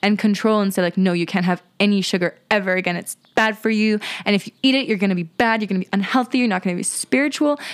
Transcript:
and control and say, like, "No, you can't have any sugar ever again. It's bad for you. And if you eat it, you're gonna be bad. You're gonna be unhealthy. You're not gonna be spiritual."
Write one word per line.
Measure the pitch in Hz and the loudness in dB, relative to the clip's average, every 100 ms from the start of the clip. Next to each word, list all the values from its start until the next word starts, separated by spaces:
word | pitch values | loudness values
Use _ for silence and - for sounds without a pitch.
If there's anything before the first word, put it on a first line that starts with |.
and | 202 208 | 0 2
control | 220 196 220 214 | 2 2 2 2
and | 196 | 0
say, | 190 | 0
like, | 180 175 | -2 2
"No, | 190 | 0
you | 175 170 | 2 -2
can't | 190 | -2
have | 175 180 _ _ | 0 -2 _ _
any | 208 202 | 2 2
sugar | 185 190 175 - _ | 0 0 -2 -4 _
ever | 214 190 | 0 2
again. | 185 185 175 | -2 0 -4
It's | 190 - _ | -8 -16 _
bad | - 220 214 | 0 0 0
for | 220 | -2
you. | 220 214 214 - - | 2 2 0 -2 -8
And | - | 0
if | 202 - | 0 -2
you | _ | _
eat | 269 | 2
it, | 262 254 | 2 0
you're | 208 | 0
gonna | 196 | 0
be | 180 | 0
bad. | 165 _ 233 226 | -4 _ 0 0
You're | 208 | 0
gonna | 190 | -2
be | - | -2
unhealthy. | 202 196 262 247 262 | -4 0 0 0 0
You're | 247 | 0
not | 185 | 0
gonna | 185 175 | -2 -4
be | |
spiritual." | - - - 254 294 - 294 285 - | -4 -6 -2 0 0 0 -2 -2 -6